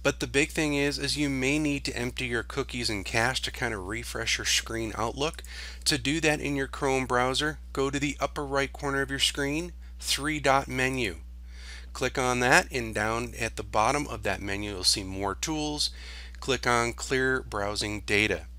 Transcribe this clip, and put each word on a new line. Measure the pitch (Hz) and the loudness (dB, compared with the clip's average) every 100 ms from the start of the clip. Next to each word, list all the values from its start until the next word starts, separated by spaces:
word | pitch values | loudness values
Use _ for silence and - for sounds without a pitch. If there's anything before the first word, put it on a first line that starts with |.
But | 143 - | 0 0
the | 135 | 0
big | 131 156 | 2 2
thing | - 156 | 2 2
is, | 143 143 139 | 2 0 0
is | 139 127 | -2 0
you | 147 | 0
may | 135 131 151 | 2 2 2
need | 151 143 143 | 0 0 -4
to | 117 | -4
empty | 123 - 127 | -4 -4 -2
your | 117 | -2
cookies | - - 127 123 110 | -2 -4 -4 -2 -2
and | 104 92 | -2 0
cache | 117 117 127 | 2 2 2
to | - | -4
kind | - 123 107 | -4 -4 -2
of | 92 | -4
refresh | 113 113 113 113 - | -6 -6 -4 -2 0
your | 107 | 2
screen | - - 113 113 98 | 0 0 -4 -2 -2
outlook. | 113 120 151 - - - - - - | -2 0 -4 -4 -12 -12 -12 -2 0
To | 147 | 2
do | 120 160 | 2 4
that | 156 147 | 4 4
in | 139 143 | 0 0
your | 135 | -2
Chrome | - 143 135 127 | 0 2 2 4
browser, | 123 131 131 151 156 - | 4 4 2 0 -4 -6
go | - 135 | 0 0
to | 139 | 2
the | 143 - | -2 0
upper | 139 - | -2 -2
right | 143 139 135 | -2 0 0
corner | - 143 139 | -2 -2 0
of | 135 | 0
your | 135 | 2
screen, | - - 143 151 175 - - - | 0 2 0 0 -4 -10 -14 -8
three | - - 143 151 | -2 -2 0 2
dot | 139 135 135 | 4 4 4
menu. | 127 131 131 110 80 - - - - - - - | 0 2 2 -2 -4 -12 -14 -14 -14 -14 -14 -12
Click | - 127 - | -2 0 2
on | 127 123 | 2 4
that, | 123 160 175 | 8 6 6
and | 135 113 107 | -4 -2 0
down | 107 113 120 107 | 0 0 -4 -4
at | 113 - | -4 -4
the | |
bottom | 107 110 110 147 139 | 0 4 4 2 -2
of | 117 | -4
that | 104 92 | -2 -2
menu | 98 101 104 | -4 -4 -4
you'll | 95 | 0
see | 92 110 | 0 0
more | 92 95 98 95 | -2 -2 -2 -2
tools. | - 156 151 147 - - - - - - | -4 -2 -2 -2 -4 -4 -14 -12 -12 -8
Click | - 127 127 | 0 2 4
on | 120 117 | 4 4
clear | 117 - 131 131 131 | -2 0 2 4 2
browsing | - 104 101 104 107 104 | 0 -2 -2 0 -2 -4
data. | 92 104 107 85 - | 2 4 4 2 -4